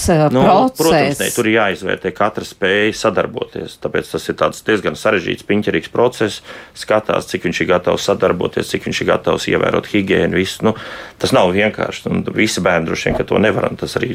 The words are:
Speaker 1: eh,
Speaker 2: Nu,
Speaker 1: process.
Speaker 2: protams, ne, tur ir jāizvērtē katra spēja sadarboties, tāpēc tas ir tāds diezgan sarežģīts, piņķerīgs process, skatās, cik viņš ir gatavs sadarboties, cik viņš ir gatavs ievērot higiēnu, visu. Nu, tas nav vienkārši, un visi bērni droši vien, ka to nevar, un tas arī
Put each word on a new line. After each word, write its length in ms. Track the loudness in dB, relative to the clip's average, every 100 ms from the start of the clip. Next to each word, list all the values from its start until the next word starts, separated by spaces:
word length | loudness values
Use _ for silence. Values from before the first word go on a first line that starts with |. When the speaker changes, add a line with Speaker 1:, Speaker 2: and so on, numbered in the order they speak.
| 2
Speaker 1:
eh, 120 | 4 6
Speaker 2:
Nu, 100 | 6
Speaker 1:
process. 340 | 6 6 4 2
Speaker 2:
protams, 420 | 4 4 2 0
ne, 80 | -2 0
tur 140 | 2
ir 80 | 4
jāizvērtē 540 | 2 0 -4 -4 -4 0
katra 320 | -2 -2 -8
spēja 480 | -4 0 2 2 0
sadarboties, 840 | 0 0 -2 -4 -8 -8 -12 -8
tāpēc 300 | -4 -4 -4
tas 180 | -6 -6
ir 100 | -2
tāds 220 | -2 -2 0
diezgan 340 | 0 0 -2
sarežģīts, 480 | 0 0 -2 -6 -2
piņķerīgs 440 | -2 0 -2 -4
process, 480 | 0 0 0 -4 -4 -12 -18 -18 -16
skatās, 540 | -2 0 0 -2 -2
cik 160 | -4 -4
viņš 140 | -2
ir 60 | 0
gatavs 420 | 2 2 0 0
sadarboties, 600 | 2 2 2 -2 -2 -4
cik 160 | -4 -4
viņš 120 | -4
ir 100 | 0
gatavs 340 | 0 0 -2 0
ievērot 400 | 0 2 0 -2
higiēnu, 420 | -2 0 2 2 0
visu. 300 | -2 0 -2
Nu, 100 | -2 -8 -14 -16 -6
tas 120 | 0
nav 220 | 4 4
vienkārši, 560 | 4 0 0 -6 -6 -4
un 140 | -4 -2 0
visi 260 | 0 2
bērni 280 | 2 2 0
droši 200 | -2 -2
vien, 80 | -2
ka 40 |
to 160 | 0 2
nevar, 300 | 2 2 -2
un 80 | -4
tas 160 | -6 -4
arī 160 | -4